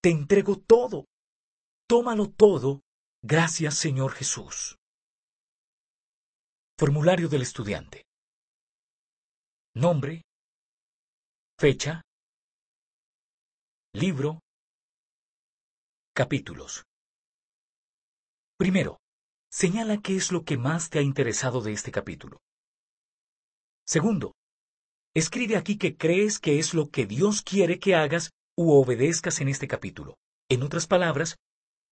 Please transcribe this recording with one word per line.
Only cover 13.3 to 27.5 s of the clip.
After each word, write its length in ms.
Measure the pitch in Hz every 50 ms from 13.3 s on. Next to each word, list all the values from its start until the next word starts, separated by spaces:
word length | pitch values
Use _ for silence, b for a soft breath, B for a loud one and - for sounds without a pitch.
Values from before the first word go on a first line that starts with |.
| _ _ _ _ _ _ _ _ _ _ _ _ _
Libro. 480 | 101 139 190 180 131 139 147 160 160 _ _ _ _ _ _ _ _ _ _ _ _ _ _ _ _ _ _ _ _ _ _ _ _ _ _ _ _ _ _ _ _ _ _ _
Capítulos. 680 | - 135 - - 127 - - 85 73 69 - - - - _ _ _ _ _ _ _ _ _ _ _ _ _ _ _ _ _ _ _ _ _ _ _ _ _ _ _ _ _ _ _ _ _ _
Primero, 420 | _ 185 185 185 196 - 78 - - _ _ _ _ _ _ _ _ _ _
señala 500 | - - 196 185 175 226 226 220 208 208
qué 160 | 208 - 190
es 160 | 190 180 - 185
lo 120 | 170 165
que 120 | - 156
más 320 | 123 120 135 156 170 165 -
te 100 | - 160
ha 40 | 143
interesado 580 | 143 135 - 135 120 104 - - 131 117 127
de 120 | 110 107 107
este 180 | 104 - -
capítulo. 480 | - 101 - - 87 80 - - - - _ _ _ _ _ _ _ _ _ _ _ _ _ _ _ _ _ _ _ _ _ _ _ _ _ _ _ _ _
Segundo, 480 | - - 156 147 220 220 170 123 - - _ _ _ _ _ _ _ _ _ _ _ _ _ _ _ _
escribe 420 | 160 160 - - 240 247 208 220
aquí 220 | 196 - - 208 208
qué 180 | - 180 170
crees 420 | _ - 160 170 185 208 214 208 -
que 200 | - 165 147 143
es 160 | 156 - -
lo 160 | 165 151 143
que 160 | - - 123
Dios 360 | 95 104 127 175 202 208 208 -
quiere 360 | -